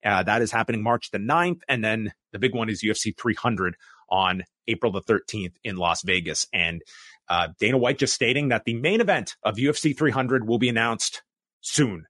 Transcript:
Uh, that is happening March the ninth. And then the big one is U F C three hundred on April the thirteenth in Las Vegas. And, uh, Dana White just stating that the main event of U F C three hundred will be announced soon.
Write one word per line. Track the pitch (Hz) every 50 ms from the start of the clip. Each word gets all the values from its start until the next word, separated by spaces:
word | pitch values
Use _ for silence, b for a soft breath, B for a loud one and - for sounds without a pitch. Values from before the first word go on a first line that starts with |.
| -
Uh, | 208 104 92 90
that | 92 104 117 120
is | 107 -
happening | 113 113 - 120 110 104
March | 113 117 117 - -
the | - 101
ninth. | 101 113 143 165 175 180 175 170 - -
And | 131 120 110
then | 110 110 113 110 107 - _ _ _ -
the | 104
big | 110 131 -
one | 120 113 107
is | 110 - -
U | 107
F | 107 -
C | - 110 107
three | - - 120 107
hundred | - - 123 117 92 95 90 87 B B B B B B B
on | 95 95 95 92 92 92 92 _ _ _ _ -
April | 113 85 - 117 95
the | 98
thirteenth | - - 113 98 - - - 107 95 90 - _ _
in | 110 101
Las | 92 87 85 85 - -
Vegas. | 90 95 92 85 82 78 - - - -
And, | 85 85 82 85 85 - B B B B B B B B _
uh, | 87 87 85 82 82 _
Dana | 104 107 127 131
White | 120 120 139 135
just | 139 127 -
stating | - 131 120 127 143 147 135
that | 123 127 -
the | - 117
main | 113 123 160 202 226
event | 233 190 190 147 104 - - _ _
of | 107 107 98
U | 127 143
F | 151
C | - - 156 139
three | - 151 151
hundred | 123 131 131 123 127 131 110
will | 110 117 117
be | 120 123
announced | 120 113 113 117 113 104 - - - - _ _ _ _ _ _ _ _ -
soon. | - - - 147 120 98 82 78